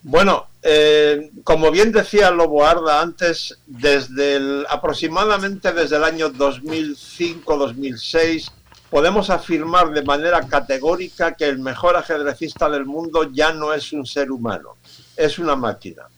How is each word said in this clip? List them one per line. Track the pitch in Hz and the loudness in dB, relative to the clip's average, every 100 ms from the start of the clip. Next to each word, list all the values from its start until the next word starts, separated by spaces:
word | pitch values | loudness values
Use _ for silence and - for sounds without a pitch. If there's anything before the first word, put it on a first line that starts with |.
| 143 | 2
Bueno, | 147 196 160 - _ | 4 4 2 -2 _
eh, | - 151 151 151 151 147 151 - | 2 4 6 6 4 2 -4 -14
como | - 156 156 | 0 2 4
bien | 160 220 | 4 4
decía | 214 - 208 196 | 4 2 4 4
Lobo | 175 165 147 151 | 4 2 4 4
Arda | 170 160 147 | 4 2 0
antes, | 170 165 170 165 - - _ | 0 -2 -2 -2 -8 -14 _
desde | 123 143 143 127 131 143 139 | -2 2 2 0 -2 0 0
el, | 139 139 143 | 0 -4 -4
aproximadamente | 143 165 139 160 165 214 202 196 202 190 | -4 -2 -2 -4 0 0 0 -2 -4 -2
desde | 170 156 151 | 0 0 2
el | |
año | 160 160 156 | 0 0 -4
dos | 131 143 131 | 0 -2 -2
mil | 147 160 156 | -6 -6 -6
cinco, | 143 - - 170 165 - 147 | -8 -14 -6 -6 -6 -4 -2
dos | 135 | -2
mil | 120 139 117 | -4 -10 -8
seis, | - 165 165 160 147 _ _ - _ | -4 0 0 -2 -8 _ _ -20 _
podemos | 143 160 208 196 | 0 2 0 0
afirmar | 175 - 165 160 180 165 | -2 -2 -4 0 2 2
de | 151 | 0
manera | 139 143 165 170 135 | -2 0 2 0 0
categórica | 147 - 135 147 175 180 - 165 | -4 -2 -2 0 -2 -4 -4 -4
que | - 151 | -2 -4
el | 135 | -2
mejor | 131 123 175 175 | -6 -2 0 0
ajedrecista | - 156 143 123 160 - 160 | -2 -4 -4 -6 -10 -4 -2
del | 147 | -2
mundo | 135 151 170 160 156 | -4 -8 -4 -2 -2
ya | 131 151 | 0 0
no | 160 151 | 0 -4
es | 151 - | -4 -6
un | 151 | -10
ser | 131 143 135 | -6 -4 -4
humano, | 131 113 92 65 - _ - _ - | -4 -6 -8 -10 -20 _ -20 _ -2
es | 156 147 | -2 -2
una | 170 135 | -2 -2
máquina. | 117 - 95 82 - | -2 -6 -12 -18 -20